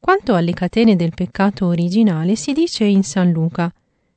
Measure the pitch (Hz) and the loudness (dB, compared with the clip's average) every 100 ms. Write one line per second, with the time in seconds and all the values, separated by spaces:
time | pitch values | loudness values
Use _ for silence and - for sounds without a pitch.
0 | - 381 - 190 170 175 180 - 226 190 | 0 -2 0 0 0 -2 -4 2 2 4
1 | 170 - 180 - 196 202 180 170 175 196 | 0 -4 -8 -2 -2 0 -2 0 0 2
2 | 220 160 165 220 - 277 339 - 208 196 | 2 2 -2 -2 -2 -2 -2 0 2 2
3 | 196 - 180 165 160 - 170 - _ _ | 0 0 0 0 -2 -2 -6 -6 _ _
4 | _ | _